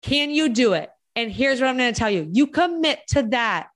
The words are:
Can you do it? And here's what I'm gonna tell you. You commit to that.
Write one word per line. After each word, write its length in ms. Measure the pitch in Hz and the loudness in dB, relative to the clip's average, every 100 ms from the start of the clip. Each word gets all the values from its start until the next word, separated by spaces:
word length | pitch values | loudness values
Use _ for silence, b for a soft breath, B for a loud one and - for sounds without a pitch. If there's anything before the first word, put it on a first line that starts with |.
Can 280 | - 277 294 | -2 -2 0
you 180 | 294 311 | 0 0
do 240 | 226 240 | 2 2
it? 180 | 170 151 _ _ | 2 -4 _ _
And 160 | - 233 | -8 -6
here's 300 | 196 269 262 | -2 0 0
what 80 | 262 | 0
I'm 80 | 254 | 0
gonna 160 | 247 | -2
tell 180 | 220 226 | 0 0
you. 180 | 196 156 | 0 0
You 160 | 190 285 | 0 2
commit 520 | 302 349 339 311 - - | 2 0 0 -2 -2 -2
to 140 | 285 233 | 0 0
that. 380 | 240 226 180 - | 0 0 -2 -6